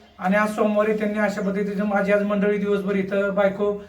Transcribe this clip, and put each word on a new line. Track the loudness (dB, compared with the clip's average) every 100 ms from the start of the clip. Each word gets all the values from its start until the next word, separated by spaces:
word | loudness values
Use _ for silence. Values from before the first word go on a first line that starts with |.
| -20 -6
आणि | 0 2
आज | 0 0
सोमवारी | 0 2 2
त्यांनी | 0 -2 0
अशा | -2 0
पद्धतीचं, | -2 -2 -2 -2 0
माझी | 0 2
आज | 2
मंडळी | 2 0 0 0
दिवसभर | 0 0 0 -2
इथं | 0 0 0 2
बायको, | 0 2 -2 -2